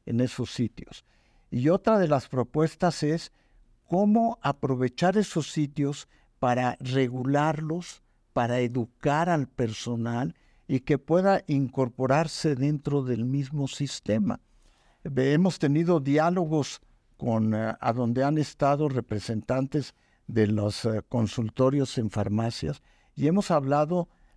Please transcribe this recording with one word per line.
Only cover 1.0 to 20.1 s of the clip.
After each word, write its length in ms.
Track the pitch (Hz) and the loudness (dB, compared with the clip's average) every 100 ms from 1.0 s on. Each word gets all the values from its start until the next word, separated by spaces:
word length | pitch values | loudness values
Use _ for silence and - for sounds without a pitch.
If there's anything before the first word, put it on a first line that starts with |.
| _ _ _ _ - | _ _ _ _ -8
Y 160 | 120 135 | -2 2
otra 320 | 190 226 220 | 2 4 4
de 80 | 175 | 4
las 220 | 143 - | 2 0
propuestas 720 | 131 117 151 160 - 180 - | -4 -2 0 0 2 -2 0
es 300 | 147 165 - _ _ _ _ _ - | -2 -2 -6 _ _ _ _ _ -4
cómo 520 | 175 208 220 226 - | 2 4 4 2 -2
aprovechar 760 | 143 - 135 127 127 - 175 196 | -4 -2 -2 0 -2 2 2 2
esos 340 | 208 165 143 | 0 -2 -4
sitios 560 | - 147 147 139 143 - _ _ - | -4 -4 -2 -4 -4 -12 _ _ -4
para 380 | 123 123 123 - | 0 0 0 -2
regularlos, 1200 | 131 131 127 127 127 143 151 156 160 170 175 - _ _ _ | -2 0 0 -2 0 2 2 0 -4 -6 -8 -18 _ _ _
para 280 | - 117 123 | -2 0 2
educar 680 | 123 127 117 _ 151 143 175 | 0 -2 -6 _ 0 0 2
al 180 | 165 131 | 0 -2
personal 880 | - 117 107 - 117 113 120 131 - _ _ - | -2 -4 -4 -6 -4 -2 -2 -4 -8 _ _ -4
y 140 | 131 | -2
que 160 | - 143 | 0 -2
pueda 460 | - 170 190 196 - | 2 2 4 2 2
incorporarse 1080 | 143 131 - 127 - 131 139 160 - 160 135 | -2 -2 -2 -2 0 2 2 0 -2 -2 0
dentro 480 | 139 151 - 143 | 0 -2 -2 -2
del 220 | 127 117 123 | 0 -2 -2
mismo 420 | 135 135 147 139 | -2 -4 -4 -4
sistema. 720 | - 139 - - - 202 - _ _ _ _ _ _ | -4 -6 -6 -2 0 0 -4 _ _ _ _ _ _
Ve, 300 | 175 131 135 | -6 0 2
hemos 260 | 151 185 - | 4 2 2
tenido 400 | 147 147 170 170 | 0 2 2 2
diálogos 840 | 135 147 160 180 160 156 131 - _ _ _ - | 2 2 2 2 0 0 -2 -8 _ _ _ -8
con, 360 | 123 113 110 | -2 0 2
eh, 220 | 110 113 - | 0 -2 -4
a 140 | 127 | -4
donde 300 | 117 117 123 | -2 0 0
han 140 | 135 151 | 0 0
estado 520 | 143 - 139 143 151 | -2 0 0 2 0
representantes 1080 | 131 - 107 - 110 - 127 135 151 131 - _ | -2 -4 -6 -4 -6 -2 -2 -2 -2 -4 -10 _